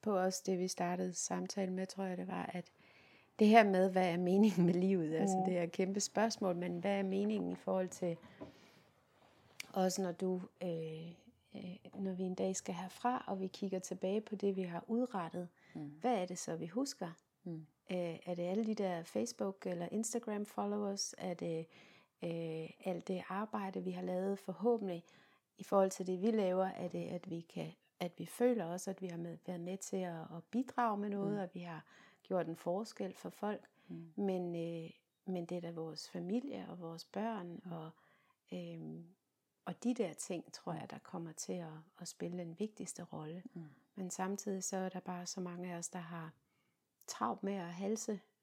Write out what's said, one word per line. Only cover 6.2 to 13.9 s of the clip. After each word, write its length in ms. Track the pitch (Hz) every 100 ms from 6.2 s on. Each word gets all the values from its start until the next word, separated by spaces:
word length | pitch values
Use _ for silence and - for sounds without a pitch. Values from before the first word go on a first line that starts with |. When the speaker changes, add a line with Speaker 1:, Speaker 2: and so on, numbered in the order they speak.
| 226 - 190 175
Speaker 1:
men 240 | 180 175
hvad 200 | 190 196
er 40 |
meningen 480 | 190 196 208 214 180
i 40 | 180
forhold 340 | - 190 185
til, 280 | - 180 165 - - - - - - - _ _ _ - - - - -
også 280 | - 185 180
når 100 | 185
du, 300 | 175 190 185 180 _
øh, 480 | 185 165 160 160 165 170 - _ _ 202
øh, 200 | 180 185 - 196
når 100 | 190
vi 100 | 185
en 120 | 185 185
dag 200 | 190 190
skal 200 | - 180
herfra, 480 | 185 - 247 247 -
og 120 | 196
vi 80 | 190
kigger 320 | - 202 190
tilbage 420 | 185